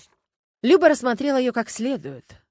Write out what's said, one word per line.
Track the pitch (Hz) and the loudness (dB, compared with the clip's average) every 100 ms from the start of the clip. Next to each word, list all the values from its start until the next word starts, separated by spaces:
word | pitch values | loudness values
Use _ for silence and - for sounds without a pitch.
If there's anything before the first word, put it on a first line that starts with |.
| - _ _ _ _ _ | -20 _ _ _ _ _
Люба | 233 359 339 | 2 4 4
рассмотрела | 302 247 226 285 269 | 4 0 -2 -2 0
её | 254 | -2
как | 233 226 | -4 -6
следует. | - 233 254 143 131 - - _ | -6 -6 -6 -8 -16 -20 -20 _